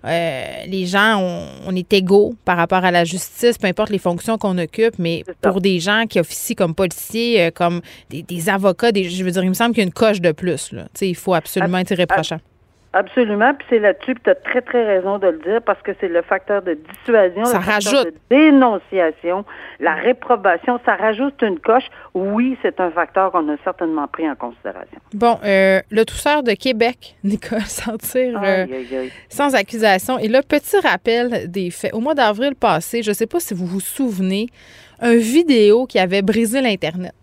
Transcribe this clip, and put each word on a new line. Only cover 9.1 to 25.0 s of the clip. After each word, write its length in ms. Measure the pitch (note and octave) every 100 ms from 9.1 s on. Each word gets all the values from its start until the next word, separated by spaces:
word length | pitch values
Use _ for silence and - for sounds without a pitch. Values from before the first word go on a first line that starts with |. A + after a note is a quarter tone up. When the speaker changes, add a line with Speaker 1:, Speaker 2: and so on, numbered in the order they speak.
| F3+ F#3
Speaker 1:
veux 60 |
dire, 120 | F3+
il 60 | F3+
me 40 |
semble 180 | F#3 A#3 A#3
qu'il 80 |
y 20 | F#3+
a 20 |
une 60 |
coche 280 | - A3+ G#3
de 100 | E3+
plus, 400 | D#3 F3+ C#3+ -
là. 120 | A2
Tu 60 | E2
sais, 160 | - G3
il 60 | F3
faut 180 | -
absolument 460 | F3 - - F#3+ F#3
Speaker 2:
Ab-, 20 |
Speaker 1:
être 100 | F#3
irréprochant. 440 | F#3 F3 F#3+ D#3 D#3 _ _ _ _ _
Speaker 2:
ab-, 120 | F#3 B3
absolument, 480 | - A3+ G#3 A#3 C#4+
puis 120 | -
c'est 100 | A3+
là-dessus, 340 | G#3 F#3 - B3
puis 80 |
t'as 120 | - C4+
très, 260 | - B3+
très 240 | B3 A#3+ A3
raison 320 | F#3+ F#3 G3+
de 80 | F#3+
le 120 | D#3+
dire, 220 | D#3 A3
parce 180 | A3+ F#3+
que 100 | - F#3
c'est 80 | F#3+
le 140 | E3+
facteur 400 | E3+ F#3+ - G3+
de 160 | F#3 D#3 D#3
dissuasion, 500 | G3+ - A3+ F#3 F3+
Speaker 1:
Ça 140 | A#3 A3
Speaker 2:
le 60 | F3+
facteur 280 | G#3 G3+
Speaker 1:
rajoute. 200 | C#4 G3 D#3+ _
Speaker 2:
de 40 | C4
dénonciation, 1080 | D#4 C#4 B3+ G3+ - F#3+ E3 D#3 E3+ F#3 G#3 - - -
la 120 | F3 D#3
réprobation, 840 | G#3+ B3+ - A#3 G3 E3+ - A#3+ -
ça 100 | G3+
rajoute 460 | G#3+ G#3+ C#4 C#4
une 180 | A3+ E3+
coche. 260 | - A#3 - - -
Oui, 440 | F#3 F#3+ G#3 B3+ B3+
c'est 180 | G3+ -
un 100 | F3+
facteur 400 | E3 D#3+ - F#3+
qu'on 160 | F3+ D3+
a 60 | D3
certainement 440 | - F3+ E3+ D#3 C#3+
pris 220 | - D#3+
en 60 | C3+
considération. 600 | A#2+ A2+ G#2 F2+ - -